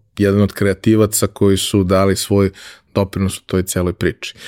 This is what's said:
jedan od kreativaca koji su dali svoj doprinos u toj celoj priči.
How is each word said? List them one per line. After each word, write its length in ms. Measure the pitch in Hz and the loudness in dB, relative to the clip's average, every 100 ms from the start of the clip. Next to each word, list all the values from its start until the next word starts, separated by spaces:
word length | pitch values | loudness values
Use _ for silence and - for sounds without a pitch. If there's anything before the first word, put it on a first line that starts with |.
| _ - | _ -2
jedan 240 | 101 98 | 0 2
od 100 | 101 | 2
kreativaca 760 | - 101 92 - 107 107 - 101 | 0 -2 0 2 2 2 0 -4
koji 300 | - 101 95 | 0 2 2
su 280 | - 104 | 0 0
dali 320 | 92 95 98 95 | 2 2 2 0
svoj 340 | - 101 98 - - - _ | 0 0 0 -2 -20 -20 _
doprinos 440 | - 98 98 95 - | -4 -2 -2 -4 -6
u 40 | - | -4
toj 160 | 95 | -4
celoj 300 | 92 92 90 | -2 -2 -4
priči. 420 | - 87 - - - | -2 -4 -4 -12 -16